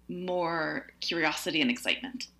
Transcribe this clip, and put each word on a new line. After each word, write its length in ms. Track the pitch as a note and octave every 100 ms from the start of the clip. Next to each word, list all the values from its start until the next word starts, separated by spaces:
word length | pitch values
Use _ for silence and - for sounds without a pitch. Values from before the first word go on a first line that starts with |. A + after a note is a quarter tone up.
| -
more 800 | F3 F3+ F3+ E3 E3 D#3 D3+ - -
curiosity 640 | - E3+ D#3 D3+ F3+ D#3
and 80 | B2+
excitement. 580 | B3 - - - B3 -